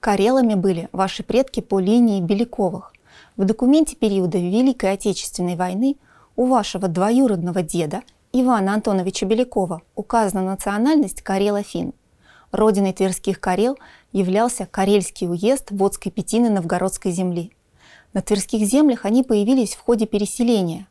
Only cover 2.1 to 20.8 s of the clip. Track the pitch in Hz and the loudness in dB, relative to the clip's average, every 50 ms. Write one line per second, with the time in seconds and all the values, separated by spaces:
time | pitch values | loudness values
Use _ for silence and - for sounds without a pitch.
2.1 | 202 196 175 170 196 196 233 240 - - 208 180 175 196 - - _ _ _ _ | 2 0 0 -2 0 0 -2 -4 -2 -4 -4 -2 -4 -6 -14 -16 _ _ _ _
3.1 | - - - _ _ - 190 190 220 - 262 247 285 311 320 - - _ - 220 | -20 -20 -20 _ _ -2 0 0 0 2 4 4 4 4 4 2 -2 _ -2 0
4.1 | 196 196 185 175 160 180 175 175 185 226 254 269 254 - - 190 196 190 - 208 | 0 0 0 0 0 0 -2 0 2 2 2 2 0 0 -2 -2 -2 0 -2 -4
5.1 | 185 - - - - - 180 175 180 165 180 180 180 196 240 269 285 _ _ _ | -4 -2 -6 -10 -6 -4 -4 -4 -2 -2 -4 -4 -2 0 0 0 -2 _ _ _
6.1 | _ _ _ _ _ - 247 254 262 240 208 - - 190 190 185 165 175 185 208 | _ _ _ _ _ -2 0 2 2 2 0 -2 -6 -4 -4 -2 0 0 0 2
7.1 | 240 254 269 247 208 180 165 175 170 190 180 156 - 170 165 151 151 196 - _ | 4 4 4 2 2 0 -2 -2 -2 -2 -4 -2 -2 -4 -2 -2 -4 -8 -10 _
8.1 | _ _ _ _ - 254 254 254 254 220 190 190 202 214 208 233 202 190 180 190 | _ _ _ _ -2 0 2 2 2 2 2 0 0 0 0 0 0 0 -2 -2
9.1 | 185 - - 185 220 220 254 247 - 220 190 175 185 165 _ _ _ - 208 _ | -4 -4 -2 0 0 0 0 -2 0 -2 -2 -2 -4 -10 _ _ _ -12 -10 _
10.1 | - 233 220 196 180 196 185 190 190 190 - 208 202 208 226 277 320 302 277 190 | 0 0 0 2 0 -2 -2 -2 -4 -4 -4 -4 -2 0 0 2 4 2 2 0
11.1 | - - - - 190 196 202 208 208 202 202 - - 170 175 - - _ _ _ | -4 -10 -6 -4 -2 0 0 0 0 -2 -4 -6 -6 -6 -6 -6 -10 _ _ _
12.1 | _ _ _ _ - - _ _ - - 214 220 208 196 196 190 185 - 190 190 | _ _ _ _ -20 -20 _ _ -2 2 2 4 4 4 2 0 0 0 -2 -2
13.1 | 180 - - - 190 - - 190 185 185 208 247 285 - - - - - _ _ | -2 -4 -4 -6 -6 -4 -2 -2 0 0 0 0 -2 -6 -12 -20 -20 -20 _ _
14.1 | - 196 190 180 185 208 226 247 240 - 190 - - - 190 196 202 208 180 - | -2 -2 0 0 2 0 0 0 -2 -4 -10 -10 -4 -2 2 2 4 2 2 -2
15.1 | - - - 175 175 170 175 220 269 269 - - 202 196 190 196 - - - 202 | -6 -6 -4 -4 -4 0 0 0 0 0 -2 -8 -2 0 0 0 0 -2 -8 -8
16.1 | - - 180 - - 226 240 233 214 196 170 165 180 175 180 190 - - - 190 | -6 -6 -6 -2 0 2 2 2 2 0 0 -2 -2 -2 -2 -4 -4 -4 -6 -4
17.1 | 175 175 185 180 175 175 170 202 _ _ _ _ _ _ _ - - - _ _ | -2 -2 -2 -2 -2 -4 -6 -8 _ _ _ _ _ _ _ -20 -20 -20 _ _
18.1 | _ 196 180 - 214 208 190 - - 220 214 202 254 277 302 294 247 233 - 202 | _ -6 -2 0 -2 -2 0 -2 -2 0 0 2 4 4 4 4 2 0 -2 0
19.1 | 220 247 254 - 226 208 202 208 269 262 233 190 - - - - 240 214 226 220 | 2 2 2 2 2 0 2 2 2 2 2 0 -4 -8 -2 0 0 0 0 0
20.1 | - 208 208 196 - - 240 233 240 208 185 170 165 180 | 0 -2 -2 -2 -2 -2 0 2 2 2 0 -2 -4 -8